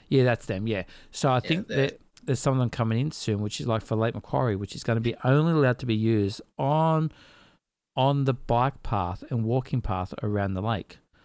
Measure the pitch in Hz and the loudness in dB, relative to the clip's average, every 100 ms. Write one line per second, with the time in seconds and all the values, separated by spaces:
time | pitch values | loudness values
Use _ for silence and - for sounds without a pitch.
0 | - 139 127 117 - 98 107 104 90 - | 0 4 4 2 -2 -4 -2 -4 -6 -14
1 | - - 143 127 - 165 233 139 135 - | -14 -2 2 2 2 -2 0 0 0 -2
2 | _ - - 131 - 131 120 - 113 113 | _ -16 -4 0 2 2 0 0 0 0
3 | 147 - - 101 104 - 131 110 - 110 | -2 -4 -4 -2 -2 -4 -2 -2 -2 -2
4 | 113 110 - 135 131 98 101 - - 113 | 0 -2 -6 -2 0 -2 -4 -8 -2 0
5 | 113 - 127 139 160 160 135 123 123 110 | 0 0 4 4 4 4 2 2 0 0
6 | 110 113 98 - - - 139 156 160 160 | 2 2 2 -2 -12 -4 0 2 2 2
7 | 156 - - - - _ _ _ _ - | -2 -6 -20 -20 -20 _ _ _ _ 0
8 | 131 143 135 127 - 117 131 - - 107 | 2 4 2 0 0 2 2 -2 -4 -2
9 | 87 95 285 123 110 123 131 131 - 92 | -2 -6 -6 -4 0 -2 -2 -4 -2 -4
10 | 92 - 107 104 98 92 107 107 - - | -4 -4 -2 0 0 -2 -2 -4 -6 -18
11 | _ _ | _ _